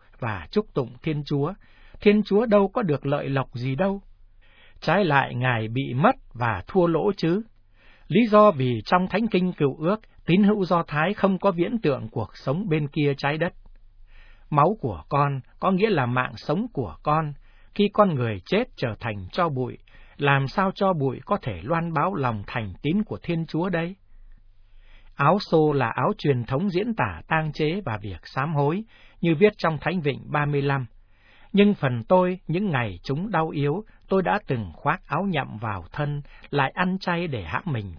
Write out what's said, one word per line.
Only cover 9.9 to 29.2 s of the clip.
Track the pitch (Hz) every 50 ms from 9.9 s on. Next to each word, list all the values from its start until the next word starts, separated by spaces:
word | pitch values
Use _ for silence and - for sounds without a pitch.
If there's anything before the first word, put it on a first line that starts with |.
| 208 214 - _ _ - -
tín | - 170 196 208
hữu | 196 214 214 185
Do | 160 185 170 165
Thái | - 147 147 156 185 208
không | - - 190 190 175
có | - 202
viễn | 180 170 170 202 262 220
tượng | - 151 131 117 113 110
cuộc | - - 101 - -
sống | - - 139 139 175 240 196
bên | 156 160 147
kia | 135 - 156 143 143 135
trái | - - 139 151
đất. | 156 165 180 - - - - - - - - - - - - - - - - - - - -
"Máu | 151 143 147 175 220 214
của | - 120 92 76 - -
con | 147 143 143 143 139 131 - _ - -
có | - 180
nghĩa | 190 175 208 226
là | 196 147 123
mạng | 120 123 127 127 127 117
sống | 107 - - 147 185 247 254 -
của | - 117 95 - - -
con. | 147 151 160 160 147 143 - - - - - - - -
Khi | - 208 196 -
con | - 208 190 156
người | 127 123 113 107 95 -
chết | - 175 208 254 - -
trở | - 143 117 104 -
thành | - 117 104 101 92 90
tro | - - 175 165
bụi, | 139 127 127 117 113 - - - - - - - -
làm | - 143 139 139 135 135
sao | 127 - - 190 190 185
tro | - 202 190 185
bụi | 151 135 131 120 117 -
có | - - -
thể | - 123 95 82 85
loan | 123 170 165 170 170 160
báo | 143 160 185 202
lòng | - 135 123 113 107 101
thành | - - 127 110 98 87 -
tín | - 143 170 214 214
của | - 113 95 -
Thiên | - 170 165 165
Chúa | - - 156 175 196
đây?" | 175 165 165 175 196 - _ - - - - - - - - - - - - _ - - - - - - - - -
Áo | - 143 151 180 208
xô | - - - 160 156 151 143
là | 139 123 113 110
áo | 123 131 180 214
truyền | - - 151 135 123 117
thống | - 135 139 190 208
diễn | 160 175 214 247 220
tả | - 127 104 - - -
tang | - - 160 156 156 143
chế | - 156 151 170 208 196
và | - 110 104
việc | 107 101 87 - -
sám | - - 127 139 165 160
hối, | 143 143 143 165 202 220 - - - - - - -